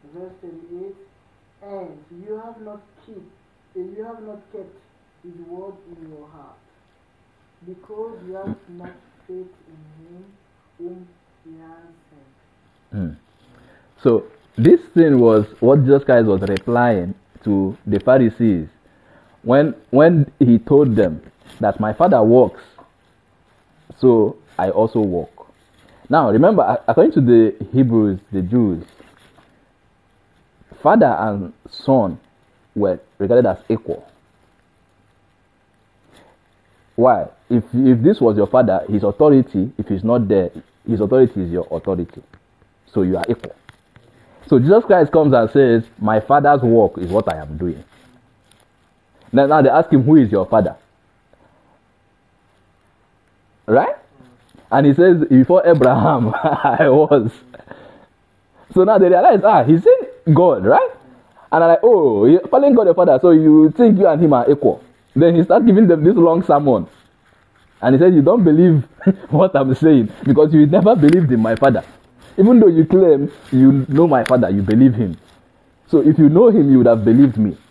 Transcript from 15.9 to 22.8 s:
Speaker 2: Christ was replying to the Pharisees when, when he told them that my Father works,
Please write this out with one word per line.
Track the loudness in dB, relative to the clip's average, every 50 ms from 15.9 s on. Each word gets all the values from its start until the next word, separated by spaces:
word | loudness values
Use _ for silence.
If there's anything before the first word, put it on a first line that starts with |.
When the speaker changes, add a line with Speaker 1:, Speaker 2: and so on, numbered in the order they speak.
| 0 0 0
Speaker 2:
Christ | 0 0 0 0
was | 0 -2 -4 -4
replying | -6 -8 -8 _ -6 -4 -2 -2 -2 -2 -4 -6 -10 -14 _ _ _ _ -14 _
to | -6 -4 -4 -4 -6 -10 _ _
the | -8 -8 -4
Pharisees | -2 0 0 0 0 -2 -4 _ -4 -2 -2 -4 -8 -12 _ _ _ _ _ _ _ _ _ _ _ _ _ _
when, | _ -2 0 0 0 -2 -6 _ _ _
when | 0 2 2 2 2 0 -2 -4 _ _
he | 0 0 0 0
told | 0 0 0 0 2 0 0
them | -2 -2 -4 -4 -12 -18 -20 _ _ _ -20 -14 _
that | -6 -6 -6 -4
my | -8 -8 -4
Father | -2 -2 0 0 0
works, | 2 2 2 2 2 0 -2 -16 -20 _ _ _